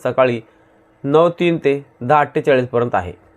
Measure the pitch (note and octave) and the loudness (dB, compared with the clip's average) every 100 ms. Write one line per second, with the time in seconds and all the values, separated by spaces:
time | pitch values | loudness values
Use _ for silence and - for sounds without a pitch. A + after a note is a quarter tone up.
0 | B2+ B2 B2+ A#2+ - _ _ _ _ _ | -4 0 0 0 -8 _ _ _ _ _
1 | C#3 D3+ E3+ E3+ F3 E3 C#3+ C#3 C#3 _ | 0 2 2 2 -2 0 0 -2 -6 _
2 | B2 D3+ C#3+ - D3+ C3 B2 A#2+ A#2+ G2+ | 0 0 0 -2 0 0 0 -2 -2 -2
3 | F2 - _ | -4 -10 _